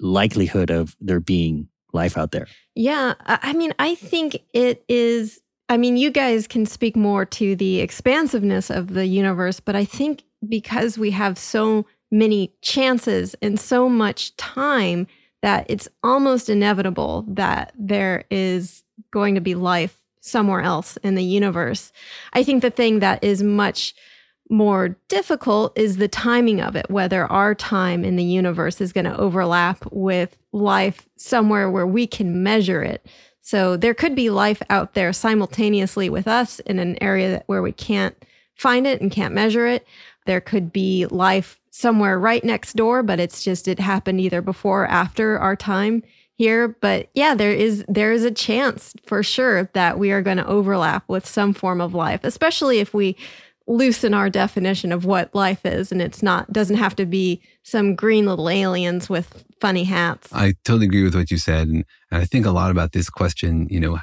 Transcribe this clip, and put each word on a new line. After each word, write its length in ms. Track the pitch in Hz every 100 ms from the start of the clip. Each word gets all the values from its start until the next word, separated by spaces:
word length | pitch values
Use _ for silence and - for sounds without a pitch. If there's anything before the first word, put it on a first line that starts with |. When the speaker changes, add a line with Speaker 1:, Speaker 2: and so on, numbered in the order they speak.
Speaker 1:
likelihood 720 | 92 98 107 107 90 101 85
of 260 | 85 78 -
there 200 | 98 87
being 480 | 85 90 82 76 78 _ _
life 240 | 85 85 82
out 140 | 78
there? 160 | - - - _
Speaker 2:
Yeah, 400 | 233 240 294 254 - -
I, 120 | -
I 100 | -
mean, 220 | 320 320 -
I 160 | 311
think 440 | 349 190 339 311 - -
it 300 | 233 247 247 -
is, 520 | 240 233 233 214 - _ _ -
I 80 | 233
mean, 220 | 247 247
you 120 | 285
guys 360 | 285 262 226 214
can 180 | 226
speak 320 | 214 - 226 220
more 300 | 202 196 190
to 280 | - 202 190
the 240 | 190 180
expansiveness 880 | 180 - - 294 311 233 202 190 -
of 240 | 185 180
the 120 | 185 190
universe, 540 | 190 196 180 180 190
but 160 | - 202
I 80 |
think 380 | 202 - 294 294 _ _ 208
because 480 | 220 - 226 233 220
we 140 | 214
have 260 | 196 202 180
so 480 | - 220 220 214 208 _ _
many 440 | 214 220 208 185 -
chances 720 | - 269 262 247 233 190 185 -
and 180 | 214 208
so 280 | - 247 254
much 440 | 233 208 - - -
time 680 | - 262 285 262 185 175 190 _ _ _
that 240 | 202 196 -
it's 200 | 208 - _
almost 460 | 240 269 277 254 -
inevitable 800 | 208 208 196 190 170 143 165 220
that 440 | 196 185 - - 254
there 460 | 202 202 190 180 -
is 520 | 196 190 180 180 - _ - -
going 240 | 208 202
to 60 | 196
be 120 | 180
life 460 | 175 180 175 160 - _ _ -
somewhere 360 | 233 202 185
else 340 | 175 160 - -
in 140 | 196 190
the 60 |
universe. 680 | 185 202 202 170 127 - - - - - -
I 100 | 247
think 200 | 262 262
the 80 | 247
thing 300 | 240 233 214
that 220 | 190 -
is 200 | 208 196
much 520 | 208 202 202 - - - - - _ _ _
more 460 | 220 208 190 185 185 _
difficult 680 | 392 - 294 254 208 220 -
is 180 | 214 185
the 120 | 208
timing 520 | - 233 240 240 196
of 160 | - -
it, 120 | -
whether 360 | 196 185 185 160
our 280 | 196 208
time 500 | 208 - 196 180 175
in 120 | 190 180
the 80 |
universe 560 | 175 185 180 170 156 -
is 120 | 180
gonna 240 | 185 180 -
overlap 680 | 196 180 170 175 175 190 -
with 440 | 202 190 180 180 - _
life 560 | 208 202 196 190 - _ -
somewhere 540 | - 240 214 208 196
where 160 | 185 185
we 200 | 220 233
can 360 | - 185 180
measure 400 | 190 220 190 165
it. 240 | - - - - _ _
So 360 | - 202 185 180
there 180 | 233
could 200 | 233 330
be 160 | 262 226
life 320 | 196 208 208 -
out 240 | 196 -
there 180 | - 180
simultaneously 960 | 190 226 214 196 - 214 202 190 208 190
with 160 | 151 220
us 320 | 233 240 -
in 180 | - 185
an 180 | 175 -
area 280 | 196 190 185
that, 140 | 185 -
where 160 | 196
we 100 | 180
can't 420 | - - 202 190 - - _ _
find 320 | - 262 247 269
it 140 | 262
and 100 | 196
can't 240 | 202 190
measure 320 | 196 220 226 240
it. 200 | 247 - - - _ -
There 140 | 185
could 320 | - 208 170
be 340 | 196 190 185 180
life 540 | 180 185 190 - - _
somewhere 480 | - 240 220 202 185
right 260 | 214 233
next 300 | 233 214 - 220
door, 260 | 226 254
but 180 | 220 175
it's 220 | 175 -
just, 220 | 196 180 185
it 100 | 185
happened 420 | 190 190 190 190
either 200 | 185 175
before 440 | 190 185 202 196
or 20 | 190
after 520 | 175 185 - 220 214
our 180 | 190 202
time 460 | 208 196 208 226 - _ _ -
here. 320 | 220 226 240
But 400 | 233 202 190 -
yeah, 200 | 269 302
there 180 | 233 208
is, 320 | 202 220 208 -
there 240 | 202 214
is 120 | 226
a 60 | 233
chance 640 | 214 - 226 269 - - -
for 180 | - 208
sure 460 | 208 - 254 190 190
that 260 | 196 170 -
we 120 | 202
are 100 | 196
gonna 240 | 190 185 -
overlap 600 | 208 196 196 160 151 -
with 180 | 185 -
some 260 | - 202
form 260 | 196 185 180
of 140 | 175
life, 260 | 180 160 -
especially 540 | - - 320 - 277 233
if 140 | 202
we 220 | 208 190 185 - - - _ -
loosen 460 | 240 262 226 220
our 160 | 202 196
definition 640 | 190 202 202 185 190 175
of 140 | 175 180
what 280 | 185 170
life 300 | 202 190 190
is. 260 | 185 - 196
And 120 | 185
it's 200 | 170 -
not, 300 | 202 180 -
doesn't 240 | 220 190 208
have 180 | 196 -
to 100 | 185
be 340 | 190 185 170 _ _
some 320 | - 220 202
green 320 | 180 220 214 202
little 240 | 175 160
aliens 580 | 190 190 180 175 180 170
with 340 | 175 175 - - _
funny 260 | 208 185
hats. 440 | 185 175 170 - -
Speaker 3:
I 220 | - 101 98
totally 220 | - 117 104
agree 160 | 98
with 120 | 95
what 160 | 87 85
you 80 | 85
said. 300 | - 80 78
And, 160 | 78 - _ _
and 100 | 85
I 60 | 87
think 180 | 127
a 60 | 104
lot 200 | 90 92
about 220 | 90 82
this 160 | 92 87
question, 580 | - 90 - 85 80 80
you 100 | 87
know, 180 | 82 85